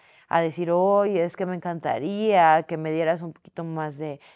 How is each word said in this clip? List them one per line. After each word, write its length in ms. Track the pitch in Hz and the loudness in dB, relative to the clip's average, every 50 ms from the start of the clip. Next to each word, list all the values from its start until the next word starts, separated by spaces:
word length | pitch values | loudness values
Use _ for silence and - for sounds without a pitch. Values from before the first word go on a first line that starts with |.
| _ _ _ _ _ _ | _ _ _ _ _ _
a 140 | - 165 | 0 0
decir, 300 | 170 165 156 170 180 165 | 0 0 -2 -4 -2 0
"Oye, 520 | 170 175 185 196 202 202 202 208 202 175 165 | 2 2 4 4 4 4 2 2 2 0 0
es 140 | 175 - - | -2 -2 -6
que 80 | 190 | -6
me 100 | 180 185 | -6 -6
encantaría 1080 | 175 - 180 170 165 - 151 117 113 135 170 202 202 214 220 202 185 170 160 156 165 160 | -6 -6 -8 -8 -6 -4 -4 -4 -2 -4 -6 -4 -2 0 2 4 6 6 6 6 4 2
que 140 | - 170 156 | -2 -6 -6
me 140 | 156 156 | -4 -4
dieras 300 | 156 160 165 156 170 170 | -2 0 0 0 -2 -2
un 120 | 170 170 156 | -4 -12 -14
poquito 300 | - _ - _ - 170 | -14 _ -18 _ -12 -10
más 360 | 165 160 160 156 151 143 139 | -8 -8 -6 -8 -8 -8 -10
de, 200 | 156 151 143 143 - - - | -10 -10 -10 -12 -16 -20 -20